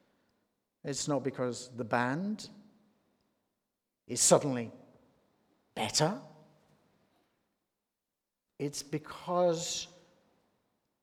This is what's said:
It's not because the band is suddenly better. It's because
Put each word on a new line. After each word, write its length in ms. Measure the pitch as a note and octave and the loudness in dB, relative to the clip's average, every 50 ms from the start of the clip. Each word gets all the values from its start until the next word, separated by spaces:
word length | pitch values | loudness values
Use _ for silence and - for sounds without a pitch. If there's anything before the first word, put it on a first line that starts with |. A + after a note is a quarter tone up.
| _ _ _ _ _ _ _ _ _ _ _ _ _ _ _ _ _ | _ _ _ _ _ _ _ _ _ _ _ _ _ _ _ _ _
It's 240 | D#3+ C#3 B2+ - D#3 | -8 -6 -4 -2 0
not 160 | D3 C3+ A#2+ | -2 0 0
because 460 | C#3 C3 - B2+ B2 A#2 A2 - - A#2+ | -2 -4 -2 -4 -4 -4 -6 -10 -12 -8
the 80 | A#2 B2 | -8 -4
band 680 | A2 B2+ A#2+ A#2+ B2 C3+ D#3+ F#3+ G#3 G#3+ G#3 - - - - - - _ _ _ _ _ _ _ _ _ _ _ _ _ _ _ _ _ _ _ _ _ _ _ _ _ _ _ | 0 2 2 2 2 0 -2 -2 -4 -4 -6 -8 -14 -16 -20 -20 -20 _ _ _ _ _ _ _ _ _ _ _ _ _ _ _ _ _ _ _ _ _ _ _ _ _ _ _
is 140 | - A#2 B2 | -6 -2 2
suddenly 500 | - - F3 D3 - D3 C3 B2 A#2 A2 - - - - - - _ _ _ _ _ _ _ _ _ _ _ _ _ _ _ | 6 8 8 6 6 2 -2 -2 -4 -6 -10 -16 -20 -20 -20 -20 _ _ _ _ _ _ _ _ _ _ _ _ _ _ _
better. 460 | - - - - - D#3 D#3+ G#3 C#4 - - - - - - - _ _ _ _ _ _ _ _ _ _ _ _ _ _ _ _ _ _ _ _ _ _ _ _ _ _ _ _ _ _ _ _ _ _ _ _ _ _ _ _ _ | -6 -6 -2 2 2 2 2 2 -2 -8 -16 -20 -20 -20 -20 -20 _ _ _ _ _ _ _ _ _ _ _ _ _ _ _ _ _ _ _ _ _ _ _ _ _ _ _ _ _ _ _ _ _ _ _ _ _ _ _ _ _
It's 240 | C#3+ D3 D3 - - | -6 -6 -4 -6 -10
because 1040 | - - D3+ - - - - - - F3+ F3 F3+ F3 E3 E3 E3 - - - - - - - - _ _ _ _ _ _ _ _ _ _ _ _ _ _ _ _ _ _ _ | -6 -6 -6 -6 -8 -14 -12 -6 -2 2 4 4 4 4 2 -2 -4 -4 -6 -6 -10 -14 -20 -20 _ _ _ _ _ _ _ _ _ _ _ _ _ _ _ _ _ _ _